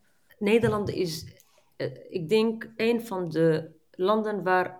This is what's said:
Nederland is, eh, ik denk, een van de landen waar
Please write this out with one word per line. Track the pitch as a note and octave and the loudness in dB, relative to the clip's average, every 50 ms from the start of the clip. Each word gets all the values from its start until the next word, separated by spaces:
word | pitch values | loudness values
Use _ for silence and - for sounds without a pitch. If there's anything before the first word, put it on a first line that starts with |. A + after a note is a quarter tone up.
| _ _ _ _ _ _ _ | _ _ _ _ _ _ _
Nederland | - G#3 G3+ A3 A#3 A3+ A3 G#3+ G#3 G3+ - | -2 2 4 4 4 4 4 0 0 -2 -2
is, | - - F#3+ E3+ D#3 D#3+ - - - - _ _ _ _ _ _ _ | -2 -2 -2 -2 -4 -8 -10 -14 -18 -20 _ _ _ _ _ _ _
eh, | - C#3+ B2 - - - - | -8 -8 -8 -8 -12 -14 -10
ik | - F#3 E3 D3+ | -8 -6 -2 2
denk, | G#3+ A3 A3 A3+ A3 A3+ - - - | 2 4 4 2 0 -4 -8 -10 -6
een | - A3 A3+ A#3+ A3+ A3+ | -2 0 0 0 0 -2
van | - G3 F#3 F3+ E3 | -6 -6 -6 -4 -2
de | D3+ D#3+ E3 E3 D#3 D#3 - - - _ _ _ | 0 2 4 4 4 2 -2 -6 -14 _ _ _
landen | _ - F#3 F#3+ G#3+ A3 G#3+ A3 G#3 G3 E3 | _ -2 0 2 2 2 0 -2 -4 -2 0
waar | F#3 F#3 F#3 - - - | 0 2 2 0 -2 -6